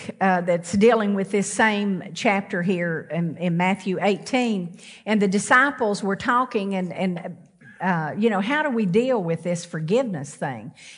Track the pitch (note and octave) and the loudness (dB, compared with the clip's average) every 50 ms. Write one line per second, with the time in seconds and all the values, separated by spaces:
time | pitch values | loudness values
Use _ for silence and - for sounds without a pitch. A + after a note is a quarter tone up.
0 | - - - - F#3+ G3 F#3 F3+ F3 F3+ F3 E3+ F3 - - G3+ G#3 A#3 A3+ A3 | -14 -14 -6 -2 0 2 2 2 0 0 -2 -2 -2 -2 2 4 6 6 6 4
1 | G#3 G3+ G3+ G3 F#3+ G3 - G3+ F#3+ - - - A#3 A3 G#3 G3+ G#3 G3+ F#3+ E3+ | 2 0 0 0 -2 0 0 -2 -2 0 2 2 2 4 4 2 0 -2 -2 -4
2 | - - D#3+ - - A#3 G3 G3 G3 - - F3+ F3 F#3+ F#3+ F3 F3 E3+ E3 D3 | -6 -8 -8 -2 0 2 2 2 0 -2 -4 -2 0 0 0 0 0 -2 -2 -4
3 | - - D3+ E3+ E3+ E3+ E3+ E3+ E3+ F3+ E3 E3+ F3+ F#3+ G3 G3 - G3+ F3+ D#3+ | -6 -6 -4 -4 -4 -4 -4 -4 -2 -2 0 2 2 2 2 0 -2 -4 -2 0
4 | E3+ G3+ G3+ G3 - - - B3+ B3 A#3 G#3+ F#3+ F3 E3+ - - - - - - | 2 2 2 0 -2 -2 -2 0 0 0 0 -2 -4 -6 -10 -14 -20 -20 -20 -10
5 | - G3+ A3 G#3 G3+ G3+ F#3 G#3 - - C4+ B3+ C4+ C#4+ C#4 - A#3 G#3 G3+ - | -2 0 2 2 4 2 2 0 2 4 6 6 6 4 2 0 0 0 0 0
6 | - G3 G3 - - C4 A#3+ B3 B3+ B3 - G#3+ G3 G3 G3 F#3 F#3 F3 - E3 | -2 -2 -2 -2 0 0 2 2 2 0 -2 -2 -2 -2 -2 -2 -4 -4 -4 -4
7 | F#3 F#3+ F3 E3+ F3 F#3 E3+ - - - _ _ - - - - E3 F#3+ F3+ E3 | -2 -2 -2 -4 -6 -10 -12 -14 -18 -20 _ _ -20 -20 -12 -4 -2 0 0 0
8 | D#3 D3 C3 F#3+ G#3+ A#3 G#3 F#3 G3+ A3+ C#4+ D4+ D#4 D4 A#3+ A#3 A3 F3+ E3+ A3+ | -2 -2 -2 0 0 2 2 2 0 0 0 0 0 0 0 0 0 2 2 2
9 | B3 C4 B3+ A3 F3 E3 E3 E3 - F3 F3 E3+ - - - D#3+ D#3+ D#3 G3+ B3+ | 2 2 2 0 0 0 -2 -2 -2 -2 -4 -4 -4 -8 -8 -6 -2 0 2 2
10 | C4+ A3+ F#3 C#3 C#3+ - - - F3 C#3+ B2+ A2 G#2 - - - - - - | 2 0 -4 -6 -8 -10 -8 -6 -6 -6 -6 -8 -10 -14 -16 -18 -20 -20 -20